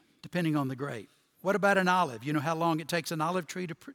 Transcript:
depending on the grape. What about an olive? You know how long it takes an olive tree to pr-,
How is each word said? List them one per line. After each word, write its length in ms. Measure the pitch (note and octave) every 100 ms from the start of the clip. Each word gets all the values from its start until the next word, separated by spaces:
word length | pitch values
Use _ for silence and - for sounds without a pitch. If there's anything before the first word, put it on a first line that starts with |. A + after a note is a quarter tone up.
| _ _
depending 320 | - F3 D#3+
on 140 | D3+ C3+
the 80 | B2+
grape. 340 | C#3+ A#2+ - _ _ _
What 140 | F3+ G3
about 220 | G3 G3
an 100 | F3+
olive? 340 | F#3 E3 A2+
You 100 | B2+
know 80 | D3+
how 140 | C#3+
long 240 | D#3+ E3+ D#3+
it 80 | D3+
takes 240 | E3+ D3+
an 100 | E3
olive 280 | D#3 F3+ D#3
tree 180 | F#3 F3+
to 80 |
pr-, 160 | E3 -